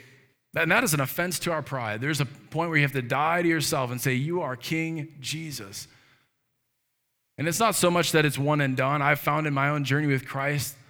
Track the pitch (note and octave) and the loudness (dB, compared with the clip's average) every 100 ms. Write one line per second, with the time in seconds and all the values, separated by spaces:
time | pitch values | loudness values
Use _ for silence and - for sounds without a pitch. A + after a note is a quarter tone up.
0 | - - _ _ _ D3 E3 G#3 B3 D3+ | -20 -20 _ _ _ -2 2 4 2 0
1 | C3 - F3+ D#3+ E3+ D#3+ C#3 C3+ A2+ G#2+ | 0 -2 -4 -4 -2 -4 -4 -6 -4 -4
2 | C3+ D3+ C3 - - D3+ E3+ D#3 C#3+ C#3 | -2 -2 -4 -8 -8 -4 0 2 2 0
3 | A#2+ C3+ D#3 E3+ E3+ E3 C3 D#3 B2 B2 | -2 0 0 2 2 0 0 -2 -2 -2
4 | C3+ B2+ D3 F3 D3 B2+ - D#3+ D#3+ E3 | -2 0 0 -2 -4 -6 -4 -4 -4 -6
5 | D3 - A#2+ D3+ D#3+ B2 G2 G2+ - - | -8 -10 -10 -8 -8 -10 -12 -14 -16 -20
6 | _ _ _ _ _ _ _ _ _ _ | _ _ _ _ _ _ _ _ _ _
7 | _ _ _ - D3+ E3+ A3+ G3 F3+ F3 | _ _ _ -6 -2 2 2 4 4 4
8 | D#3+ D#3+ D3+ C3+ C#3 D3 C#3 C3 C3 D3 | 4 4 4 2 2 2 2 2 2 2
9 | C#3 D3 - D3+ D#3 C#3 C#3 D3 C3+ C#3 | 2 2 2 0 0 0 0 0 0 0
10 | D3+ C3+ C3 C#3 C#3 D3 - - | 2 0 -2 -4 -2 -2 -4 -10